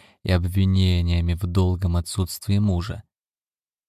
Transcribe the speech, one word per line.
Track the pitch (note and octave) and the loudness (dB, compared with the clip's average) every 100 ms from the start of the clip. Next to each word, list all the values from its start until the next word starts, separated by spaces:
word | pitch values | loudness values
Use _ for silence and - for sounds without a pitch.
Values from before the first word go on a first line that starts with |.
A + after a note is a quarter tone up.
| - _ | -20 _
и | - | -2
обвинениями | F2+ F2 F#2+ F#2+ F#2+ F#2 F2+ E2+ F2 E2+ | 0 0 0 2 4 4 2 2 0 0
в | E2+ F2+ | -2 -2
долгом | F#2 F#2 F2+ F#2 F2 | 0 0 0 0 -2
отсутствии | - - F#2 - - G2+ | -2 -4 -4 -6 -2 0
мужа. | G#2 F2 G2 A2+ - _ _ _ _ _ _ _ | 2 0 -4 -10 -16 _ _ _ _ _ _ _